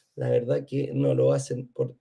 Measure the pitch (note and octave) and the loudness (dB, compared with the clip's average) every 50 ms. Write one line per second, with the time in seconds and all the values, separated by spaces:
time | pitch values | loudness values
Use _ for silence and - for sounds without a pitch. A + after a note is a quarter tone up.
0 | _ _ _ C#3 C3 B2 B2 A#2+ A#2+ B2 C#3+ C#3+ C#3 - C#3 C#3 C3+ - - C3+ | _ _ _ -6 0 2 2 2 2 0 -2 -2 -2 -4 -4 -4 -4 -2 -2 0
1 | C#3 C3+ C3 C3 C3 C3+ C#3 C#3 C3+ - - B2+ C3 - _ - C3 A#2+ - _ | 2 2 2 4 4 4 2 2 -2 -4 -6 -8 -8 -10 _ -4 -4 -4 -4 _